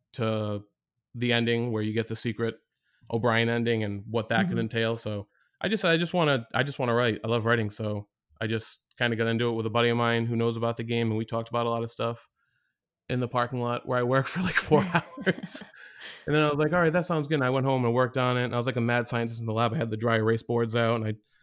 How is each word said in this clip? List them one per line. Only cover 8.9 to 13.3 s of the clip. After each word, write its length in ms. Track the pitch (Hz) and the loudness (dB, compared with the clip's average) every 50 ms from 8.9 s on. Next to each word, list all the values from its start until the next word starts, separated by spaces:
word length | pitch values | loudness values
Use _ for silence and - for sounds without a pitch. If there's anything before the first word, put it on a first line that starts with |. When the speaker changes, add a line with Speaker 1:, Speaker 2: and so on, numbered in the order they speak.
| _ | _
Speaker 1:
kinda 180 | - 123 117 117 | -4 -2 -2 0
got 100 | 107 113 | 0 0
into 220 | 113 117 113 120 120 | 0 0 0 0 0
it 40 | 113 | 0
with 120 | 113 110 | -2 -2
a 20 | 110 | -2
buddy 180 | 107 117 117 120 | 0 2 2 2
of 80 | 117 | 2
mine 280 | 120 120 117 117 117 117 | 2 2 2 2 0 0
who 80 | 117 117 | 0 0
knows 200 | 117 117 117 113 | 0 0 0 -2
about 200 | 113 117 117 117 | -2 -2 -4 -4
the 60 | - 117 | -4 -4
game, 240 | 117 120 117 117 110 | -2 -2 0 0 0
and 80 | 107 | 0
we 80 | 110 113 | -2 -4
talked 240 | - 117 117 113 - | -4 -4 -6 -4 -4
about 180 | 117 120 117 | -2 -2 0
a 20 | 117 | 0
lot 120 | 117 117 117 | -2 -2 -4
of 80 | 113 | -6
stuff 380 | - - 113 117 117 - - _ _ _ _ _ _ _ _ _ _ _ _ _ _ _ _ - | -6 -4 -4 -4 -4 -6 -12 _ _ _ _ _ _ _ _ _ _ _ _ _ _ _ _ -4
in 100 | 131 123 | -4 -2
the 60 | 123 | -2
parking 320 | 117 | -2